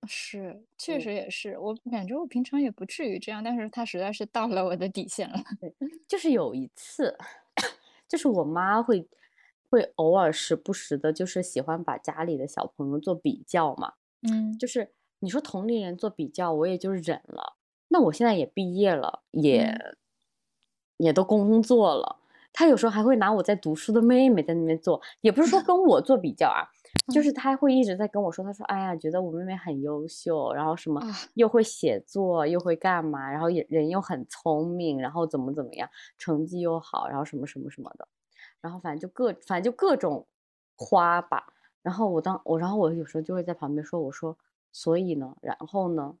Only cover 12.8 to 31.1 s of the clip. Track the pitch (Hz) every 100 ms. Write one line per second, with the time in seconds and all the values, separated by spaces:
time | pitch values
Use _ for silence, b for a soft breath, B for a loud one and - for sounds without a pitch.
12.8 | 139 147 151 175 151 113 - 180 156 -
13.8 | - - _ _ 233 220 220 220 247 254
14.8 | 202 _ _ _ 196 226 302 190 208 233
15.8 | 190 180 214 - 151 - 175 160 165 180
16.8 | 190 190 165 151 _ 50 50 _ _ _
17.8 | _ 349 220 156 233 196 135 - 185 180
18.8 | 202 160 98 - _ - 147 123 - 113
19.8 | - - _ _ _ _ _ _ _ _
20.8 | _ _ 165 156 185 214 202 220 220 247
21.8 | 202 139 - - b b b - 330 240
22.8 | 233 208 214 254 196 214 175 202 - 156
23.8 | - 220 233 247 262 208 151 165 165 160
24.8 | - 151 B B 220 208 330 381 - 359
25.8 | 370 190 - 262 170 - 151 - - b
26.8 | b - - 262 294 285 262 269 285 262
27.8 | 233 185 208 202 196 170 190 202 - 196
28.8 | 190 170 156 175 185 165 185 185 180 143
29.8 | 143 151 160 - - 160 123 131 156 170
30.8 | - 147 226